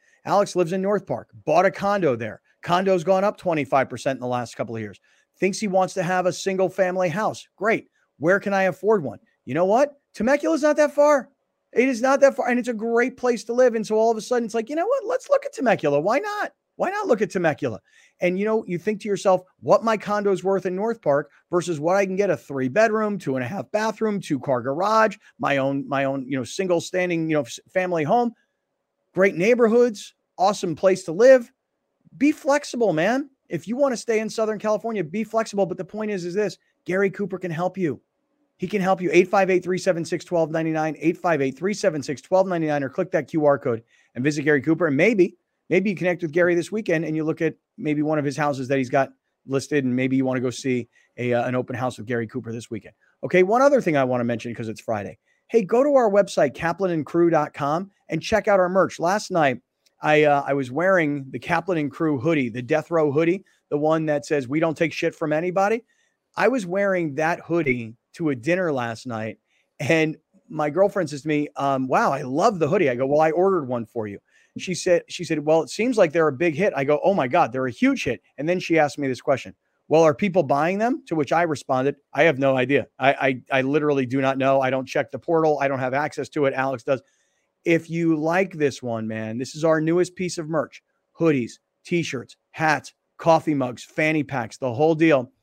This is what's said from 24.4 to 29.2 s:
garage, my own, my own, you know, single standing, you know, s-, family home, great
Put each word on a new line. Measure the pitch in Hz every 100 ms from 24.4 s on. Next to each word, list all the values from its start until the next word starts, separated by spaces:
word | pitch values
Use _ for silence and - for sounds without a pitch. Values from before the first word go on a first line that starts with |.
| 143 123
garage, | 120 143 202 220 220 208 _ -
my | 143 139
own, | 135 139 131
my | 139
own, | 135 139 127
you | 135
know, |
single | 117 - 190 170
standing, | - 185 180 170 160
you | 151
know, |
s-, | 120 - -
family | 185 180 170
home, | 147 233 240 - _ _ _ _ _ _ _
great | 175